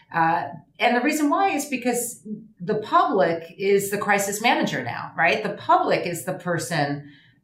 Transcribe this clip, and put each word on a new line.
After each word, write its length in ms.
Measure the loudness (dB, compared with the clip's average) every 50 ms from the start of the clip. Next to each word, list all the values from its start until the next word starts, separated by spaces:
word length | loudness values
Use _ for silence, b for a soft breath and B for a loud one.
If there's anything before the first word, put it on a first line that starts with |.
| B B 0
Uh, 340 | 0 2 2 2 0 -2 -6 -10 -14 -18 _ _ 0
and 180 | 2 2 2 2
the 40 |
reason 280 | 2 0 0 2 2 2
why 200 | 2 2 2 2
is 160 | 0 -2 -4
because 600 | -4 -6 -2 -2 0 0 0 -2 -6 -8 -12 -12 -12 -12 -12 -12 -16 _ -8
the 160 | -4 -4 -2
public 760 | -2 -2 2 2 4 4 4 4 2 2 2 0 -2 -6 -10 -10 -4
is 320 | 2 2 4 4 2 0
the 80 | -4 -2
crisis 440 | 0 2 2 2 0 -2 -4 -2
manager 420 | 0 2 2 2 0 -2 -2 -4 -6
now, 300 | -6 -8 -8 -10 -8 -2 0
right? 260 | 2 2 2 2 -2
The 60 | -4
public 560 | -6 -4 2 4 4 4 4 2 2 0 0
is 200 | -2 -6 -6 -6
the 80 | -6 -8
person 760 | -6 -4 -4 -2 -2 -2 -2 -2 0 0 0 -2 -6 B B B B B B B B